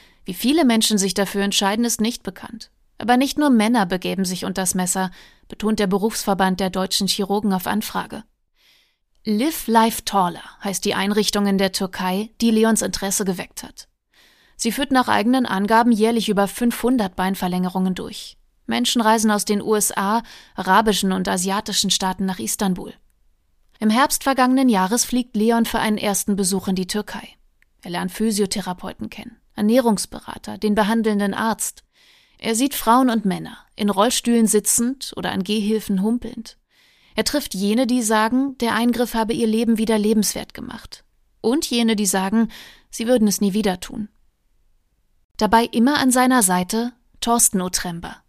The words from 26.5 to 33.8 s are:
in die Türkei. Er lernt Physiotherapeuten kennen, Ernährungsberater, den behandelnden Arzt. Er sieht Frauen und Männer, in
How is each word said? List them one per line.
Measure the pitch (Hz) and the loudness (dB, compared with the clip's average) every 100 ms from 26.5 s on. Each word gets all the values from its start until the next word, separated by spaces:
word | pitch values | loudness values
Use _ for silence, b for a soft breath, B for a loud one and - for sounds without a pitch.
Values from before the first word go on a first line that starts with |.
| 196 202 | -2 -2
in | 185 | -4
die | 180 | -2
Türkei. | 214 - - - - _ _ _ _ | -6 -6 -12 -14 -20 _ _ _ _
Er | - | -10
lernt | 175 180 | -6 -6
Physiotherapeuten | - 220 202 196 208 185 180 185 - 220 | -2 -2 0 -2 -2 -6 -8 -10 -12 -12
kennen, | - - - _ - | -12 -18 -20 _ -2
Ernährungsberater, | 208 247 233 196 - - - - - 208 | 4 4 4 0 -2 -10 -14 -16 -14 -4
den | 214 | -2
behandelnden | 208 202 226 214 208 202 | 0 2 2 2 0 -2
Arzt. | - 226 202 - - _ b b b b b | -2 -4 -4 -6 -10 _ b b b b b
Er | 226 | -4
sieht | 226 269 | -2 -2
Frauen | - 220 240 254 | -2 2 4 4
und | 226 | 2
Männer, | 196 175 160 - _ | -2 -4 -8 -16 _
in | - | -4